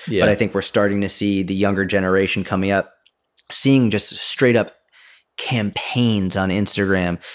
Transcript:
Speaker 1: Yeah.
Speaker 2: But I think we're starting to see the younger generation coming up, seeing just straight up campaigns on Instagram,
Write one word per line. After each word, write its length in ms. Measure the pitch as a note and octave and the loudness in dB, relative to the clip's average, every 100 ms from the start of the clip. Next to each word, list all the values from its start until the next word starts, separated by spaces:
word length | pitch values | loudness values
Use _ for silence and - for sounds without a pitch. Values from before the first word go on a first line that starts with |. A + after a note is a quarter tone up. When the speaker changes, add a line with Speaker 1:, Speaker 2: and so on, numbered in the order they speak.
| - | -4
Speaker 1:
Yeah. 140 | G#2 | 0
Speaker 2:
But 80 | G#2 | 2
I 60 | G2+ | 2
think 180 | A2 | 0
we're 80 | G2 | -2
starting 400 | - A2 G2+ G2+ | -2 0 0 0
to 60 | G2 | -2
see 320 | - G2+ G2 | -2 0 0
the 120 | F#2 | -2
younger 300 | F#2+ G2+ F#2+ | 0 0 0
generation 580 | F#2 G2+ F#2 F#2+ F#2+ - | 0 0 2 2 2 -2
coming 280 | F2+ G2 F#2+ | -2 -2 0
up, 200 | G2 - _ _ _ _ _ - | 0 -2 _ _ _ _ _ -12
seeing 400 | - C#3 C3+ A#2 | -2 4 4 4
just 180 | G2+ - | 0 -4
straight 420 | - - - B2+ A#2 | -8 -8 2 4 4
up 180 | G2+ - _ _ - _ _ - | 0 -8 _ _ -20 _ _ -12
campaigns 1000 | - B2 G#2 - - A#2+ A#2+ G#2+ F#2+ | -4 -2 -2 -6 -4 0 2 2 0
on 140 | F#2+ F#2+ | 0 0
Instagram, 680 | F#2+ G2+ - G2 F#2+ F2 F2 - | 0 0 0 2 2 0 -4 -10